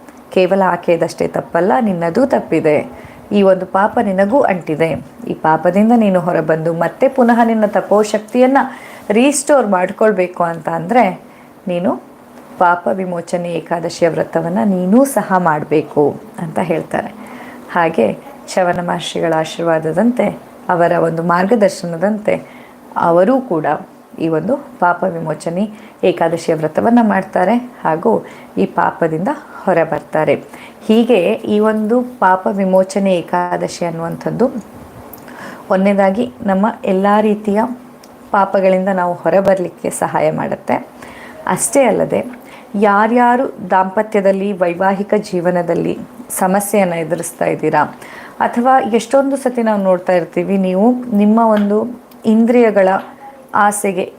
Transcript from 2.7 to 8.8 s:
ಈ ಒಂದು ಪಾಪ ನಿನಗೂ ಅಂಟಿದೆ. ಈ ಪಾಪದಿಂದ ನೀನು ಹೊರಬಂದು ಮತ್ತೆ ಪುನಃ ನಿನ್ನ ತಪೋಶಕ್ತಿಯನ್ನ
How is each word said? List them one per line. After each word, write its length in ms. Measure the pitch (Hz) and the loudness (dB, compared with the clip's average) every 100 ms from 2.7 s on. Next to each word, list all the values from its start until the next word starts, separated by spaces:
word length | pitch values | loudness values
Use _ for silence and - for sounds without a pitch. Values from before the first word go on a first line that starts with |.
| 151 - - - - - | 0 -2 -12 -20 -20 -2
ಈ 100 | 208 | 2
ಒಂದು 240 | 190 185 180 | 4 2 0
ಪಾಪ 320 | 190 208 247 | 0 0 0
ನಿನಗೂ 420 | 208 185 202 277 | 0 0 2 2
ಅಂಟಿದೆ. 640 | - 180 160 151 160 156 - - - | 2 -2 -4 -2 -2 -4 -10 -14 -10
ಈ 60 | |
ಪಾಪದಿಂದ 580 | 165 156 160 180 185 220 240 | -2 2 2 2 2 4 4
ನೀನು 240 | 208 180 | 4 2
ಹೊರಬಂದು 520 | 170 165 160 160 160 | 0 0 0 0 0
ಮತ್ತೆ 360 | 165 170 - 262 | -2 -4 0 0
ಪುನಃ 360 | 262 233 233 | 2 2 4
ನಿನ್ನ 220 | 226 220 208 | 2 2 0
ತಪೋಶಕ್ತಿಯನ್ನ 920 | 196 - 202 214 208 - 247 254 269 247 - | 0 2 2 2 -2 -2 2 4 4 0 -6